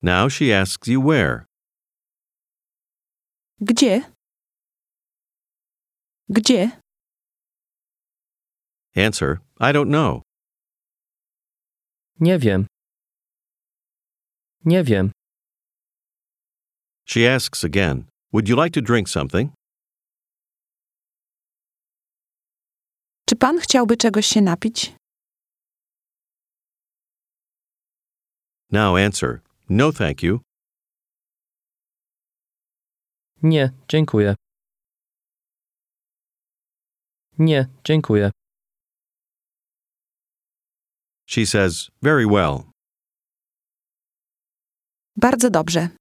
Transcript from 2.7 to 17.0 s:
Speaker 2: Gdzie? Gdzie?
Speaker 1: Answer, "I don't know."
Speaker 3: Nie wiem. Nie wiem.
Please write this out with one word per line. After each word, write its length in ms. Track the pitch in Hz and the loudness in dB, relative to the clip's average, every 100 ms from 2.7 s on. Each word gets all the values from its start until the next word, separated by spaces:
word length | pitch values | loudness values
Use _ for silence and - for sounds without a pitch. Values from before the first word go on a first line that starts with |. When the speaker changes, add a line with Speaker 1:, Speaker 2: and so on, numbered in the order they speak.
| _ _ _ _ _ _ _ _ _ | _ _ _ _ _ _ _ _ _
Speaker 2:
Gdzie? 520 | 202 233 262 202 - _ _ _ _ _ _ _ _ _ _ _ _ _ _ _ _ _ _ _ _ _ _ | -4 2 2 2 -2 _ _ _ _ _ _ _ _ _ _ _ _ _ _ _ _ _ _ _ _ _ _
Gdzie? 520 | 208 220 247 202 - _ _ _ _ _ _ _ _ _ _ _ _ _ _ _ _ _ _ _ _ _ - | -2 0 0 0 -6 _ _ _ _ _ _ _ _ _ _ _ _ _ _ _ _ _ _ _ _ _ -2
Speaker 1:
Answer, 440 | 104 104 71 76 _ _ | -2 0 -4 -4 _ _
"I 140 | 120 | 0
don't 160 | 143 131 | 0 0
know." 320 | 147 139 64 - _ _ _ _ _ _ _ _ _ _ _ _ _ _ _ _ _ _ _ | 0 0 -4 -10 _ _ _ _ _ _ _ _ _ _ _ _ _ _ _ _ _ _ _
Speaker 3:
Nie 200 | 160 180 | 0 2
wiem. 260 | 120 95 104 _ _ _ _ _ _ _ _ _ _ _ _ _ _ _ _ _ _ _ 160 | 2 0 -4 _ _ _ _ _ _ _ _ _ _ _ _ _ _ _ _ _ _ _ 0
Nie 180 | 180 | 0
wiem. 280 | 151 101 95 - _ _ _ _ _ _ _ _ _ _ _ _ _ _ _ _ _ _ | 2 0 0 -4 _ _ _ _ _ _ _ _ _ _ _ _ _ _ _ _ _ _